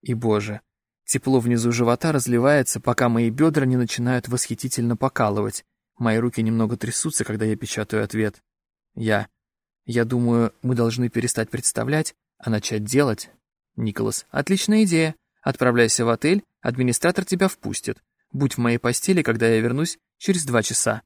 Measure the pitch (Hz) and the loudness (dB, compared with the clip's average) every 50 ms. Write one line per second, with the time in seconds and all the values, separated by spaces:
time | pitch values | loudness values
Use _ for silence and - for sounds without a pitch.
0 | - - 127 110 117 113 107 104 104 107 104 104 _ _ _ _ _ _ _ _ | -4 -4 -6 -2 0 0 0 0 0 -4 -10 -12 _ _ _ _ _ _ _ _
1 | _ - - 131 - 135 131 127 113 120 120 117 113 120 120 117 123 117 120 - | _ -4 -4 -2 0 2 2 2 4 2 0 2 2 0 0 2 2 2 2 2
2 | - 160 151 139 123 123 123 117 120 139 147 147 127 - - 123 - - 120 - | 0 0 0 0 0 2 0 2 4 4 4 4 2 0 -4 -4 -2 -2 0 2
3 | 127 120 117 113 117 117 110 127 156 160 147 151 139 131 127 123 123 113 - - | 2 2 2 2 0 0 2 2 2 2 4 2 2 2 2 0 0 -2 -4 -4
4 | 120 123 127 123 120 - 120 123 - - 117 - - 131 - - 117 120 120 107 | -2 0 0 -2 -2 -4 -4 -4 -4 -4 -6 -8 -6 -6 -4 -2 -2 -2 -2 0
5 | - 127 _ - 117 104 101 104 104 107 - - - _ _ _ _ _ _ _ | -2 -4 _ 0 0 0 0 -2 -4 -4 -6 -10 -16 _ _ _ _ _ _ _
6 | 120 117 110 113 117 123 - - 113 110 113 113 113 104 120 - - 117 117 - | 0 0 2 2 0 -2 -2 -2 -2 0 0 0 0 0 -2 -4 -4 -6 -4 -4
7 | - 160 - - 127 - 104 104 110 110 107 101 - 107 - - 107 - - 110 | -4 -4 -4 -4 -4 -4 -4 -2 -2 -2 -2 -2 -4 -8 -6 -6 -6 -4 -2 -4
8 | 107 101 - 110 107 104 - _ _ _ _ _ _ _ _ _ _ _ _ - | -2 -2 -2 -2 -2 -2 -4 _ _ _ _ _ _ _ _ _ _ _ _ -6
9 | 117 110 107 104 107 - _ _ _ _ _ _ _ _ _ _ _ - 117 120 | -2 0 0 0 -2 -6 _ _ _ _ _ _ _ _ _ _ _ -4 -2 0
10 | 117 117 127 120 120 120 117 117 117 110 _ _ - 127 127 117 120 117 113 127 | 0 0 0 0 2 2 2 2 2 0 _ _ -4 -2 0 2 0 0 0 0
11 | 123 117 - 120 120 120 - - 113 - - - - - - - 113 127 143 156 | -4 -2 -2 -2 -2 -2 -2 -2 -4 -4 -4 -4 -4 -4 -4 -2 -2 -2 -2 -2
12 | 160 - - _ _ _ _ _ - 120 110 107 - - 113 107 107 104 123 135 | -2 -4 -8 _ _ _ _ _ -8 -6 -6 -4 -6 -4 -4 -4 -4 0 2 2
13 | 147 135 107 - - - _ _ _ _ _ _ _ _ _ - 117 110 101 - | 2 2 0 -4 -8 -18 _ _ _ _ _ _ _ _ _ -6 -6 -4 -2 -2
14 | 110 110 107 - - _ - 143 143 - 190 190 - - 214 220 220 190 170 160 | -4 -2 -4 -6 -10 _ -4 -4 0 0 0 0 2 2 4 4 4 4 4 2
15 | 160 156 156 _ _ _ _ _ _ 139 135 - 127 123 117 120 117 113 - - | 2 0 -2 _ _ _ _ _ _ -4 -2 2 2 2 4 4 4 4 4 2
16 | 120 113 117 - - 147 185 202 - _ _ _ _ - 131 123 127 123 120 - | 2 2 0 2 2 2 2 2 0 _ _ _ _ -4 -2 0 0 0 0 2
17 | - 165 185 - 185 - 190 175 190 190 - _ - - - - - - 110 _ | 0 0 0 0 -2 -2 0 0 0 0 0 _ -8 -8 -8 -6 -6 -8 -8 _
18 | _ _ _ _ _ _ - 135 143 127 - - 120 120 117 120 - 117 120 - | _ _ _ _ _ _ -4 -2 0 0 0 0 0 0 0 0 0 0 -2 0
19 | - - 190 175 147 - 113 113 117 113 113 110 110 117 123 139 160 175 - _ | 0 2 2 2 2 0 0 2 4 4 4 4 2 0 0 0 -2 -4 -4 _
20 | _ _ _ _ - - 190 175 156 135 120 117 107 - 110 - - 120 110 110 | _ _ _ _ -2 0 0 0 0 0 0 0 0 2 -2 0 0 0 -2 -2
21 | _ | _